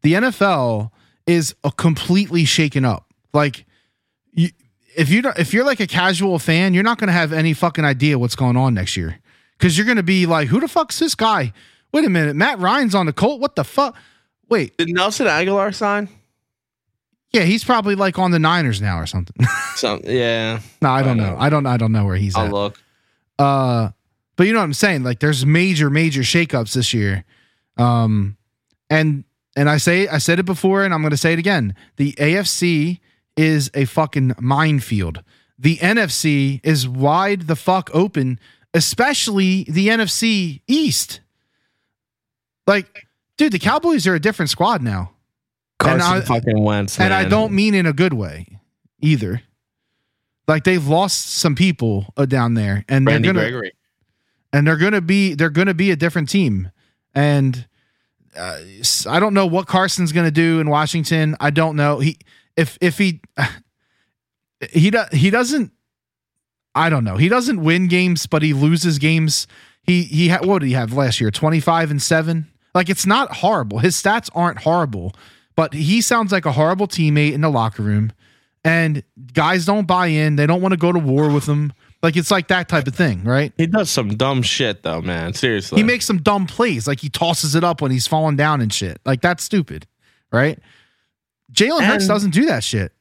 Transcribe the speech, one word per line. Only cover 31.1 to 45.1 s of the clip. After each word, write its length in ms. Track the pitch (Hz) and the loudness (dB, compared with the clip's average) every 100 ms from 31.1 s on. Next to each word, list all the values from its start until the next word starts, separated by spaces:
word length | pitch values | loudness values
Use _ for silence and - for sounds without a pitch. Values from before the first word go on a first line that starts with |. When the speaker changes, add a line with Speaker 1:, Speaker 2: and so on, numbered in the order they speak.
| 147 | 0
Speaker 1:
say 140 | 165 | 0
it 40 | 165 | 0
again. 360 | 175 185 107 95 _ - | 0 0 -2 -6 _ -4
The 180 | 143 - | -4 0
A 180 | 147 185 | 0 0
F 80 | 185 | -2
C 540 | - 175 160 156 180 _ _ _ - | -2 0 0 -2 -4 _ _ _ 0
is 340 | 156 151 131 | 2 2 -2
a 100 | 139 | -2
fucking 500 | 135 - 156 147 131 - | -2 0 -2 0 -2 -2
minefield. 800 | 123 139 156 147 - 107 85 80 - _ _ _ | -2 0 2 0 -2 -4 -4 -8 -18 _ _ _
The 220 | 139 165 | -2 2
N 160 | 175 226 | 0 2
F 120 | 190 | 0
C 500 | - 160 143 139 135 | -2 0 0 0 -2
is 240 | - 151 127 | 0 0 -2
wide 540 | 127 139 165 196 202 | 0 2 2 0 -2
the 140 | 160 156 | -4 -2
fuck 340 | - 185 - | 0 0 0
open, 460 | 156 196 156 131 123 _ _ _ | -2 0 -2 -4 -6 _ _ _
especially 880 | 170 156 - 254 277 - 202 185 190 - | -2 -2 0 0 0 -2 0 0 0 -2
the 200 | 165 202 | 0 0
N 100 | 226 | 0
F 100 | 202 | -2
C 520 | - 226 208 175 139 - | -2 -2 0 -2 -8 -2
East. 540 | 285 302 135 - - _ _ _ _ _ _ _ _ _ _ _ _ _ _ - | 0 0 -2 -6 -12 _ _ _ _ _ _ _ _ _ _ _ _ _ _ 0
Like, 400 | 202 - - - _ _ - | 0 -2 -18 -20 _ _ 0
dude, 160 | 302 | 0
the 60 | 185 | 2
Cowboys 480 | 180 294 339 302 170 | 0 0 0 0 0
are 80 | |
a 60 | 170 | 0
different 300 | 175 214 156 | -2 -2 -4
squad 320 | - 175 214 | 0 0 0
now. 300 | 120 98 90 | -2 -4 -8